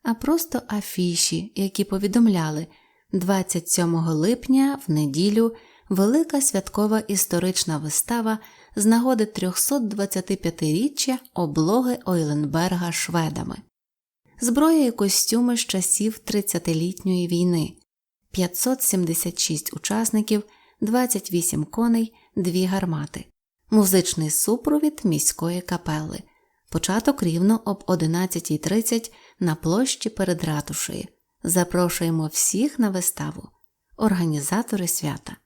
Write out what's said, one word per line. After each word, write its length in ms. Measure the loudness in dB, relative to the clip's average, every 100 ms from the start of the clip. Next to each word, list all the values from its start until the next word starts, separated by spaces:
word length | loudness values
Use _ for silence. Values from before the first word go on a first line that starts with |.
а 120 | -2
просто 480 | -2 0 0 0 -6 -4
афіші, 840 | -6 -6 -2 -2 0 -2 -2 -6 -4
які 280 | -4 -2
повідомляли: 800 | -2 -2 0 4 4 4 0 -4 -8 _ _ _ _
«Двадцять 580 | -2 0 0 0 -4 -2
сьомого 440 | 0 2 2 0
липня, 640 | 2 2 0 2 4 4 0 -2
в 40 |
неділю, 640 | 0 0 2 2 4 2 -2 -20 _ _
велика 520 | 2 4 4 2 2
святкова 580 | 2 0 -2 -2 2 0
історична 800 | 0 -2 0 0 0 -2 -2 -4
вистава 600 | -2 -4 -2 -2 -2 -4 -8 -20 -10 0
з 100 | 4
нагоди 400 | 4 4 0 0
трьохсот 600 | -2 -4 -2 0 0 -2
двадцяти 480 | -4 -4 -4 -4 -4
п'ятиріччя 840 | -4 -2 0 0 -2 -2 -4 -4 -6
облоги 640 | -4 -2 0 2 2 2 -2
Ойленберга 880 | 0 0 0 0 0 0 0 0 -2
шведами». 640 | -4 -2 -2 -2 -4 -8 -10 -14 _ _ _ _ _ _ -4
Зброя 460 | 0 4 4 4 2
і 40 |
костюми 680 | 2 0 2 2 2 2 0
з 40 |
часів 580 | -2 -2 0 0 -2 -4
Тридцятилітньої 1120 | -4 -2 0 -2 -2 0 -2 -2 -2 0 0
війни. 480 | 2 2 2 -2 -8 _ _ _ _ _
П'ятсот 520 | -2 -2 0 -2 0
сімдесят 560 | 0 0 0 -2 -4 -4
шість 360 | -2 -4 -6
учасників, 680 | -8 -4 -2 2 0 2 0 -2 _ _ _
двадцять 520 | 0 0 0 -2 -2
вісім 320 | -2 0 -2
коней, 500 | -4 0 2 2 0 _ _ -4
дві 280 | 0 0
гармати. 600 | 0 0 -2 -4 -6 -12 -16 _ _ _ _
Музичний 600 | 4 6 4 4 -2 -2
супровід 680 | 0 0 0 2 2 2 0
міської 560 | 0 2 0 -2 -4 -4
капели. 600 | -4 -4 -4 -6 -6 -10 -14 _ _ _ _
Початок 520 | -4 0 2 2 2
рівно 380 | 0 2 2 2
об 200 | 0 -6 0
одинадцятій 720 | 0 2 0 -2 -4 -2 -2
тридцять 540 | 0 0 0 -2 -4 -20 -20 _
на 140 | -2
площі 540 | 0 0 2 0 -2 -6
перед 360 | -2 -2 0
ратушею. 600 | -2 -4 -6 -8 -8 -8 -12 _ _ _
Запрошуємо 840 | 0 2 2 2 0 0 -2 0 -2
всіх 520 | -2 0 0 0 0
на 120 | 0
виставу. 580 | 0 -4 -4 -8 -10 -18 _ _ _ _ -2
Організатори 920 | 2 2 2 0 -2 -2 -2 -2 -2
свята. 480 | -2 -4 -6 -12 -18